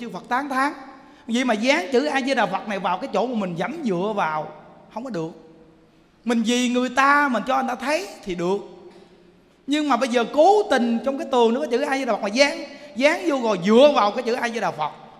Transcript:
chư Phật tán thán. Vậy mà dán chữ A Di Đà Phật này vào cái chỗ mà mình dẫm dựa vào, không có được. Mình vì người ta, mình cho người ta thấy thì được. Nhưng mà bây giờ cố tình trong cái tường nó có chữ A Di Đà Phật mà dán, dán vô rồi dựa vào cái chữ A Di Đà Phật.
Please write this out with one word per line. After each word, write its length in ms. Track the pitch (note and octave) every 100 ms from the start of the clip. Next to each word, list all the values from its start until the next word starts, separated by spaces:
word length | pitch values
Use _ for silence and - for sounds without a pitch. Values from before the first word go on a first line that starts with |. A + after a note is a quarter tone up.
chư 100 | A#3
Phật 180 | F3 -
tán 200 | B3 C#4+
thán. 240 | C4 C#4+ E4+ - - - - -
Vậy 180 | A#3
mà 100 | B3+
dán 320 | G#3+ B3 D4+ F4+
chữ 120 | A#3+
A 160 | D4 C4+
Di 140 | B3+
Đà 120 | B3+ G3
Phật 220 | F#3+ G#3
này 100 | G3
vào 200 | F#3+ F#3
cái 120 | C4+
chỗ 140 | F#3+ A#3+
mà 80 |
mình 220 | A#3 F#3 E3+
dẫm 200 | F#3+ E4
dựa 280 | C4 E3+ G3+ G3+
vào, 360 | D#3+ D#3 D3 - - - -
không 100 | A3
có 60 | C4
được. 200 | F3 D#3+ - - - - _ _ _ _ _
Mình 180 | A3+ A#3
vì 260 | G#3+ B3 B3
người 200 | B3 B3+
ta, 400 | B3+ C#4 C#4+ D4
mình 140 | A3+ F#3
cho 160 | C4
người 60 | B3
ta 60 |
thấy 340 | B3 B3 D#4+ G4 -
thì 100 | G3+
được. 240 | F3 F3 G3+ - - - - - - - _ _ _ -
Nhưng 220 | D4 D4
mà 80 | A#3
bây 120 | B3+
giờ 160 | A#3+ A3+
cố 280 | C#4 E4+ G#4 -
tình 280 | C4+ A#3+ A#3
trong 140 | C#4 C#4
cái 80 | E4
tường 220 | B3 A3+
nó 60 | B3
có 60 | D4+
chữ 140 | A#3+
A 180 | D4 C#4
Di 60 |
Đà 80 | C4
Phật 100 | G3
mà 60 | G#3
dán, 360 | A3+ C#4+ D#4+ - - - G#3+
dán 320 | C#4 F4+ F4+
vô 120 | C4+
rồi 160 | A3+ G3
dựa 280 | F#3 A3+ D4
vào 160 | C4 G#3
cái 120 | G#3
chữ 100 | A3+
A 140 | B3 A#3+
Di 120 | A3+
Đà 100 | F#3
Phật. 200 | D3+ D3+ - - -